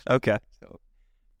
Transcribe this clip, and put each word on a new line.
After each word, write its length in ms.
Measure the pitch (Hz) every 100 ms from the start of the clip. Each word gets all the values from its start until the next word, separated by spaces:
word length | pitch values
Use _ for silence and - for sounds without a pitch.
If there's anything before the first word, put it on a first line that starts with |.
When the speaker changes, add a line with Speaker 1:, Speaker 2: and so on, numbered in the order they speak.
| -
Speaker 1:
Okay. 280 | 127 - - - -
Speaker 2:
So, 200 | - - _ _ _ _ _ _